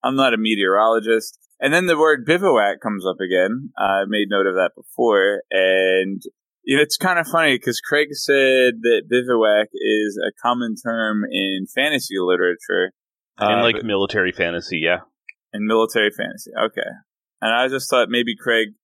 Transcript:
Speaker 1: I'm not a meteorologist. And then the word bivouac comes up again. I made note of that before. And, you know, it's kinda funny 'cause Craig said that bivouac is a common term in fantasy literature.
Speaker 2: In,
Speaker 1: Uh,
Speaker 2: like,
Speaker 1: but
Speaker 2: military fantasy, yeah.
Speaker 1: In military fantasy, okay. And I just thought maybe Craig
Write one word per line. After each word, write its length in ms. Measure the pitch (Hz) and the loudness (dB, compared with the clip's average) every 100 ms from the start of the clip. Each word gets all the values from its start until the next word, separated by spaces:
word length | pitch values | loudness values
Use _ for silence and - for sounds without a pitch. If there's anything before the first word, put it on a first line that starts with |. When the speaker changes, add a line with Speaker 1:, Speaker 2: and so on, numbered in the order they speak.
Speaker 1:
I'm 120 | 123 135 | -2 0
not 180 | 135 | 0
a 40 | 113 | 2
meteorologist. 1000 | 110 104 98 98 110 113 107 113 - _ _ _ | 0 0 2 4 4 2 0 -2 -2 _ _ _
And 120 | 139 | -2
then 120 | 165 180 | 0 0
the 120 | 160 | 2
word 260 | 160 147 113 | 2 2 2
bivouac 540 | 170 190 123 101 92 | 0 2 2 2 -2
comes 240 | 113 101 92 | -6 -6 -6
up 100 | 87 | -6
again. 500 | 92 90 92 120 143 - | -2 0 0 -2 -10 -4
I 280 | 98 98 98 | -2 0 -2
made 200 | 104 98 | -2 0
note 160 | 98 98 | 0 0
of 80 | |
that 160 | 92 90 | 0 -2
before. 680 | - - - 120 101 98 101 - | -4 -18 -2 2 4 2 0 -2
And, 720 | 95 95 95 95 95 95 98 - _ _ _ | 0 2 4 2 2 0 -6 -12 _ _ _
you 120 | - 139 | -2 0
know, 60 | |
it's 140 | 147 - | 2 0
kinda 280 | 185 175 160 | 0 0 0
funny 280 | 165 156 127 | 0 2 0
'cause 220 | - 113 | -2 -6
Craig 280 | - 147 147 | -2 -2 -2
said 680 | 147 - 139 135 131 127 113 | -4 0 2 4 4 2 2
that 200 | 117 113 82 | 0 0 2
bivouac 580 | 123 123 120 110 104 107 | -2 2 2 4 2 0
is 460 | - 107 107 104 101 | -4 0 0 0 -4
a 140 | - - | -6 -4
common 320 | 120 123 120 107 | -2 -2 -4 -6
term 480 | 120 113 110 104 104 | -6 -4 -2 -4 -4
in 360 | 92 98 95 95 | -4 -4 -4 -6
fantasy 440 | - 143 143 - 95 | -2 -2 -2 -4 -2
literature. 760 | 90 90 90 87 - 92 92 _ _ _ _ - | 0 2 0 -2 -4 -2 -2 _ _ _ _ -4
Speaker 2:
In, 60 | 104 | 0
Speaker 1:
Uh, 160 | 104 | 2
Speaker 2:
like, 140 | 113 107 | 2 0
Speaker 1:
but 80 | |
Speaker 2:
military 480 | 110 98 98 107 92 | -2 -2 0 0 -2
fantasy, 460 | - 87 85 - 90 | -2 -2 -4 -6 -2
yeah. 180 | 82 87 - _ - _ _ | 0 0 -4 _ -20 _ _
Speaker 1:
In 140 | 104 107 | -8 0
military 440 | 113 113 117 104 | 0 2 2 0
fantasy, 400 | - - - - - | -2 -10 -10 -14 -4
okay. 300 | 110 - - 202 _ _ _ _ | -4 -4 -10 -12 _ _ _ _
And 120 | 107 | -2
I 140 | 117 131 | 0 0
just 220 | 131 131 | -4 -2
thought 180 | 127 110 | 0 0
maybe 260 | 120 120 104 | 0 -2 -4
Craig 320 | 123 113 110 107 | -2 0 -2 -8